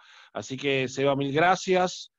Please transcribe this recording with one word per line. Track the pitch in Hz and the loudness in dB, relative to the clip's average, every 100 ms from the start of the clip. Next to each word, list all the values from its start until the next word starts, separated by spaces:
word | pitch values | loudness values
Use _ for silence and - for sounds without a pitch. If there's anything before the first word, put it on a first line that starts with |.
| - - - | -20 -20 -14
Así | - 104 131 | -12 -10 -6
que, | 139 135 131 | -2 0 -2
Seba, | 131 139 139 | 0 0 2
mil | 139 | 0
gracias. | 143 175 185 - 185 180 - - | 2 2 2 2 2 2 -4 -16